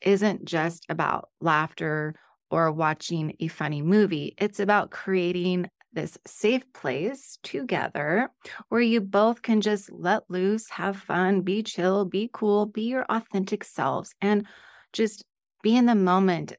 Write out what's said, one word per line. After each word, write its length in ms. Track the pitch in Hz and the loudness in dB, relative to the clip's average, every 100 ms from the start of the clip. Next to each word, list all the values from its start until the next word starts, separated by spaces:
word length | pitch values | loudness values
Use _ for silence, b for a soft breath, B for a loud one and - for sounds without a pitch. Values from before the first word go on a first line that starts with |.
isn't 440 | 196 196 214 196 170 | 2 4 2 -2 -4
just 400 | 165 165 170 - | -2 -2 -4 -8
about 400 | 165 147 - - _ | -2 0 -2 -6 _
laughter 760 | 165 151 160 - 160 151 151 156 b b _ | 0 0 0 -4 -4 -2 -4 -8 b b _
or 220 | 160 160 | 0 2
watching 640 | 156 156 156 - 170 156 - | 2 0 -2 -4 -4 -4 -6
a 80 | 165 | -8
funny 340 | - 151 147 | -6 -6 -2
movie. 520 | 156 208 202 156 143 - | 4 4 4 2 -6 -4
It's 220 | 208 202 | -4 -2
about 320 | 202 208 - | 2 2 0
creating 800 | - - 190 175 180 180 180 175 - _ | -6 -2 0 0 0 0 0 -2 -10 _
this 240 | 160 156 - - | -8 -8 -10 -18
safe 460 | - 214 254 - | -2 0 0 -2
place 680 | - 143 127 190 269 - - | -8 -6 -4 -4 -8 -14 -18
together 880 | - - 262 170 - - 147 185 262 - B B - | -10 -8 -4 -2 -2 -4 -2 0 -2 -8 B B -4
where 140 | 226 | 0
you 180 | 233 233 | 2 2
both 420 | 196 196 220 233 | 2 2 4 2
can 200 | - 214 | 2 2
just 280 | 214 208 - | 2 -2 -4
let 380 | - 170 214 - | -6 -2 -2 -2
loose, 400 | 180 190 220 - | -2 0 0 -4
have 280 | - 185 196 | -6 -6 -6
fun, 440 | - 170 185 196 | -4 0 2 2
be 220 | 180 202 | 0 -2
chill, 400 | 220 - 180 190 | -4 -2 0 2
be 260 | 190 190 233 | 0 -2 -4
cool, 320 | - 214 208 208 | -2 2 2 2
be 180 | 214 | -2
your 220 | 226 254 - | -4 -4 -2
authentic 560 | 226 - 196 190 208 | -4 -2 -4 -2 -4
selves, 500 | - - 135 135 - - | -8 -4 -2 -2 -6 -4
and 240 | 202 208 208 B B B B | 0 0 0 B B B B
just 320 | - 220 - - _ _ _ | -4 -4 -4 -18 _ _ _
be 120 | 214 240 | 2 4
in 120 | 240 | 6
the 80 | 220 | 4
moment 580 | 185 185 190 165 151 | 4 4 4 2 -4